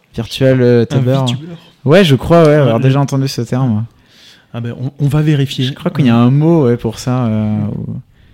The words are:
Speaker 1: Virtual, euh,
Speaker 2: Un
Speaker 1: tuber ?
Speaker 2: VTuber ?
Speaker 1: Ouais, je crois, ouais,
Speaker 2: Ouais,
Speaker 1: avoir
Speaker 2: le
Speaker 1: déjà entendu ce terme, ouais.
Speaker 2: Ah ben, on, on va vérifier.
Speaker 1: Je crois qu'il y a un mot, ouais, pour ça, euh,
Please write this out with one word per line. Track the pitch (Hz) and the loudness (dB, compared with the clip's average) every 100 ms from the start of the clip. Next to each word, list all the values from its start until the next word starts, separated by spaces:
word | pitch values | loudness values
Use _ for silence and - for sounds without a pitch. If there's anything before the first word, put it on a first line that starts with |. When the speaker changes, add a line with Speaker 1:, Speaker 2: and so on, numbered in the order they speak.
| _ - | _ -12
Speaker 1:
Virtual, | 110 - 131 131 | -10 -2 2 4
euh, | 123 120 | 4 2
Speaker 2:
Un | 113 | 2
Speaker 1:
tuber ? | 139 123 135 131 | 0 0 0 -2
Speaker 2:
VTuber ? | 123 165 170 - _ 131 | -6 -10 -18 -20 _ 2
Speaker 1:
Ouais, | 170 | 4
je | 185 131 | 4 2
crois, | - 170 | 2 4
ouais, | 156 | 4
Speaker 2:
Ouais, | 151 | 4
Speaker 1:
avoir | 131 113 | 2 2
Speaker 2:
le | |
Speaker 1:
déjà | 131 135 | 2 0
entendu | 139 135 135 | 0 -2 -4
ce | - | -6
terme, | 117 127 131 107 | -6 -4 -2 -2
ouais. | 113 _ _ _ - - _ | -6 _ _ _ -20 -20 _
Speaker 2:
Ah | 117 | -12
ben, | 117 - | -10 -8
on, | 127 - | -10 -4
on | 143 | -2
va | 151 | 0
vérifier. | 151 147 135 - 131 | 0 0 -2 -4 -6
Speaker 1:
Je | |
crois | 147 - | -6 -6
qu'il | - 131 | -2 2
y | |
a | 117 | 4
un | 120 | 2
mot, | 139 156 170 127 | 2 2 2 2
ouais, | 120 | 0
pour | 113 107 | -4 -6
ça, | - 127 120 | -4 -4 -2
euh, | 110 107 107 104 - 110 113 - _ _ | -2 -2 -4 -4 -8 -10 -12 -16 _ _